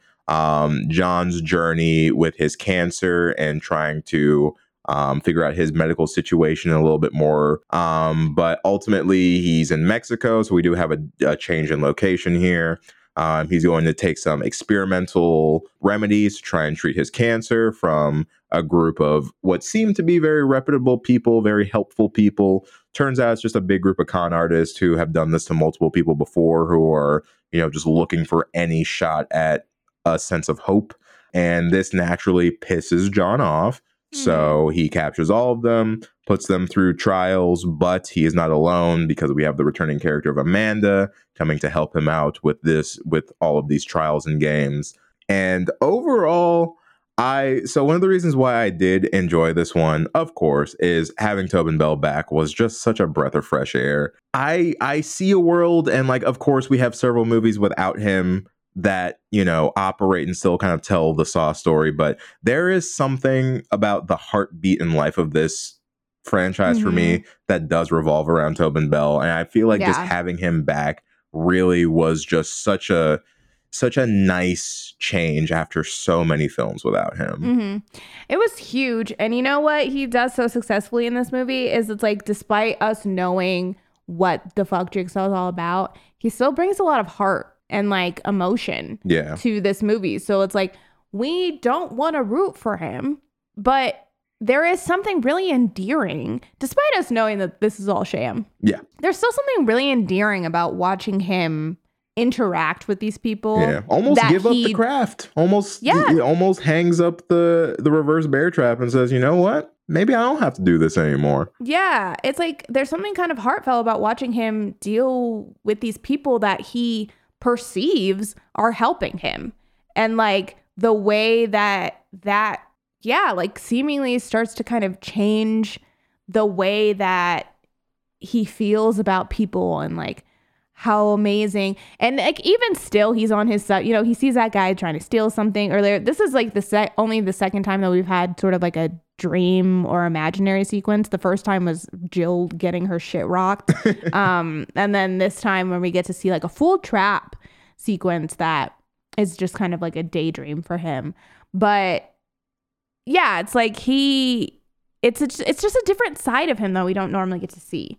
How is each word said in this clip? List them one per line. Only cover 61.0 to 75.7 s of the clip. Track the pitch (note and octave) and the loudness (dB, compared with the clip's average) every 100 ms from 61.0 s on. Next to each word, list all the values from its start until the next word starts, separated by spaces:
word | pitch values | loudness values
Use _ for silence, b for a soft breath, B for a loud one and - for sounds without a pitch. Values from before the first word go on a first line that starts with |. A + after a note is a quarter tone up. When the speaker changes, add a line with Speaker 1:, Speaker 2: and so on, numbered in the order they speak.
| D#2+ | 2
Speaker 1:
the | D#2 | 0
Saw | D#2 F2 D#2 | 0 0 -2
story, | D2+ - D#2 D#2 | 0 2 2 2
but | D2+ D2+ - B B | 0 -2 -2 B B
there | A2+ C#3 F3+ | -2 0 0
is | F#3 - | -2 -4
something | - C3+ C3 C3 C3 C3 B2+ - | -2 -2 0 0 0 0 -2 -4
about | G#2 G#2 G2+ E2+ | -2 0 -2 -2
the | |
heartbeat | E2 - G#2 G2 E2+ F#2+ F2+ | -4 -2 -2 -2 -2 0 2
and | E2 | 2
life | D#2 D2 F#2 | 0 0 -2
of | D#2+ | 0
this | D#2 D#2 - - - _ _ _ _ | 0 0 -4 -12 -18 _ _ _ _
franchise | - G2 F#2 F#2 F#2 A3+ | -2 0 0 0 2 2
for | G#2 | 2
me | F2 E2+ E2+ | 2 2 0
Speaker 2:
Mm-hmm. | b b - | b b -4
Speaker 1:
that | F2+ D#2 | -2 0
does | E2 E2 | -2 0
revolve | E2 D#2 D2+ D#2 | 0 2 2 2
around | E2 D#2 | 2 0
Tobin | D#2+ D#2+ D2+ D2+ | 0 0 0 0
Bell, | D2 D2 D2 | 2 2 0
and | E2 | 0
I | E2 | -2
feel | - A2+ A2+ | -2 2 4
like | G#2 | 4
just | F3+ - | 2 0
Speaker 2:
Yeah. | |
Speaker 1:
having | F2+ F2 F2 F2 | -2 -4 -4 -4
him | F2+ E2 | 0 0
back | D2 D2 D2 D2+ _ _ _ | 0 -2 -4 -6 _ _ _
really | D#2 E2+ F#2 F#2 F2 | -2 2 4 4 4
was | E2+ E2 E2 D#2+ | 4 2 2 0
just | - E2 D#2 - | 0 -2 -2 -4
such | - F#2+ - | -2 -2 0
a, | F2 D#2 D2+ - _ _ _ _ | 2 2 0 -4 _ _ _ _
such | - B2+ C3+ | -4 -2 0
a | B2 | 2
nice | G2+ F#2+ F2+ F2+ F2 - - - - | 2 2 2 0 -2 -6 -12 -16 -10
change | - F#2+ E2 D2+ D#2+ | -4 -2 0 0 0
after | E2 D#2 | -2 -2